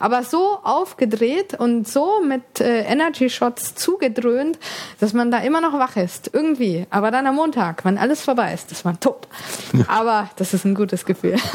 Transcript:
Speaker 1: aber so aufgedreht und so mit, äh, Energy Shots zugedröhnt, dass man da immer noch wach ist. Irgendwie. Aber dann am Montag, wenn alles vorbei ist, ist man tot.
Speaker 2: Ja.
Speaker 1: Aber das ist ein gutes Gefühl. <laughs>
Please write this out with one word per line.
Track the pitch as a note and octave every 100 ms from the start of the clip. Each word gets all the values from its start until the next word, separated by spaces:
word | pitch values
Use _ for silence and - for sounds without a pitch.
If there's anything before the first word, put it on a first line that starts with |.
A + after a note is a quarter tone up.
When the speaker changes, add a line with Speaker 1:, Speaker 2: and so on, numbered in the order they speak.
Speaker 1:
aber | G#3+ B3
so | B3 E4 G4 G4
aufgedreht | - C#4 F#4 - A#3 G#3+ A#3 E4 G4 -
und | A#3+ A#3 G#3+
so | C#4 E4+ G#4+ D4+
mit, | C4 - -
äh, | A#3+ A#3
Energy | - C4+ E4 D#4 B3+
Shots | - A#3+ A#3+ -
zugedröhnt, | - - F#4+ C4 A3 A#3+ B3 D4+ E4 - - - -
dass | G#3
man | A3+ A#3+
da | A#3+
immer | B3 E4
noch | E4
wach | C#4+ B3+ G#3+
ist. | F3+ - -
Irgendwie. | C#4+ D#4 C4+ A3 E3+ F#3
Aber | G3+ A3
dann | B3 C4+
am | C#4
Montag, | D#4+ B3 E3+ E3
wenn | F#3+ G3+
alles | B3 D4
vorbei | - B3 F#3
ist, | E3+ -
ist | E3
man | F3+ E3
tot. | C4 - - - - - -
Speaker 2:
Ja. | C3 G2
Speaker 1:
Aber | G#3+ A3+ G#3+ G3 -
das | F#3
ist | F#3+
ein | G3
gutes | G3 G3+ F3+
Gefühl. | - F3+ F3+ G3+
<laughs> | -